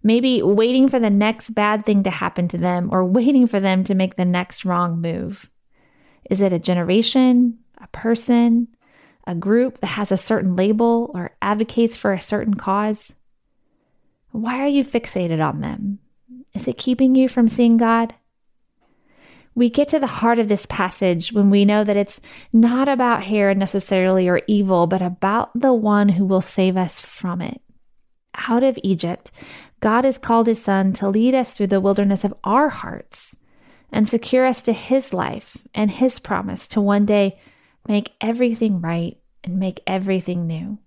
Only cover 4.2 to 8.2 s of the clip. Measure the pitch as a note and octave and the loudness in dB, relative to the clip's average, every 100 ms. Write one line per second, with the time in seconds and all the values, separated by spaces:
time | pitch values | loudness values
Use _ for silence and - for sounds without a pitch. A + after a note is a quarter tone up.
4.2 | F3+ F3+ F3+ - F#3 F3 F3 E3+ E3 E3+ | 0 0 -4 -8 -4 -2 -2 -2 -4 -6
5.2 | - G3 - _ _ _ _ _ _ _ | -8 -12 -18 _ _ _ _ _ _ _
6.2 | - F#3+ G3 F3 - F3 E3+ F#3+ A3+ C4 | -6 0 0 0 -2 -2 2 2 2 2
7.2 | B3+ B3 B3 A3+ _ _ - - A3+ A#3 | 4 4 2 0 _ _ -20 -6 -2 -2